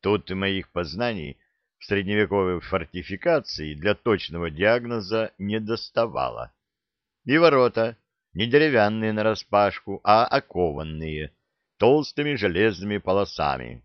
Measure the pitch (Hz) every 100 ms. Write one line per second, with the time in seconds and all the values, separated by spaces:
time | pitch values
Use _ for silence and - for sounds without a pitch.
0 | 98 101 - 95 98 95 90 87 85 85
1 | 120 107 76 67 _ _ _ _ - 101
2 | 95 104 104 101 92 87 - 95 82 90
3 | 87 95 175 160 110 - 78 76 90 104
4 | - 101 - 85 85 73 98 120 120 117
5 | 92 110 110 _ 98 110 107 113 - -
6 | 113 69 65 57 60 _ _ _ _ _
7 | _ _ - 147 165 143 123 113 113 117
8 | _ _ _ 80 117 139 156 127 104 110
9 | 110 107 107 104 - 101 101 - - 98
10 | - 107 117 139 - - 87 71 78 78
11 | 80 76 76 _ _ _ _ _ 110 147
12 | 143 - 147 143 98 85 110 87 101 104
13 | - 95 98 - 76 65 60 62